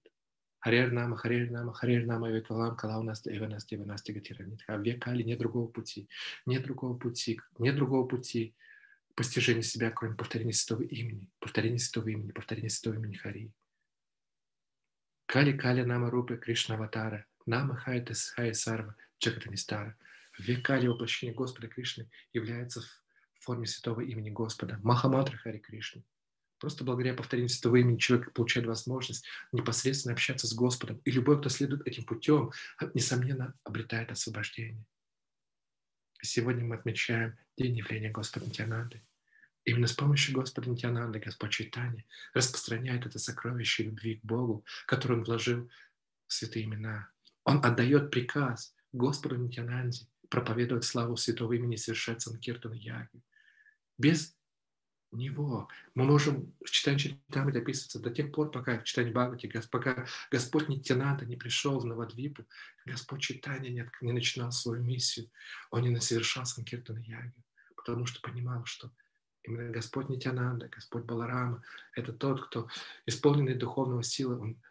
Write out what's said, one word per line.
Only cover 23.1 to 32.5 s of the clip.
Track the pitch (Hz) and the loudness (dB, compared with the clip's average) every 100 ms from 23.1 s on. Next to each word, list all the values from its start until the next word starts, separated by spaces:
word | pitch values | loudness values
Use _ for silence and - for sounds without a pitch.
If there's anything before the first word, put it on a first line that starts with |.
| _ _ _ | _ _ _
форме | - 120 110 | -6 -4 -4
святого | - - 113 | -4 -2 -2
имени | 120 110 107 | -4 -4 -6
Господа. | 104 113 - - 110 | -4 -4 -4 -6 0
Махамантра | 107 120 135 131 135 - | 4 6 6 4 2 -2
Хари | 117 104 | -8 -10
Кришна. | - 107 - - - _ _ _ _ - | -12 -10 -10 -12 -20 _ _ _ _ -8
Просто | 147 - | -8 -4
благодаря | 127 123 127 | -2 0 0
повторению | 123 117 123 120 | -2 -2 0 2
святого | - 120 123 | 4 6 8
имени | 123 113 | 8 6
человек | - 123 123 | 6 6 4
получает | - 113 120 113 | 0 2 2 2
возможность | 110 - 131 120 - - - - | -2 -2 -4 -4 -8 -10 -14 -4
непосредственно | 117 113 117 131 139 123 | 0 2 2 2 0 0
общаться | 117 - 127 113 | 0 0 0 -2
с | 113 | 2
Господом. | 123 123 - 113 - | 2 2 -4 -4 2
И | |
любой, | 123 123 143 | 4 6 6
кто | 139 | 6
следует | - 139 143 - | 0 0 0 -4
этим | - - | -6 -6
путём, | 113 - 151 123 | -2 6 6 4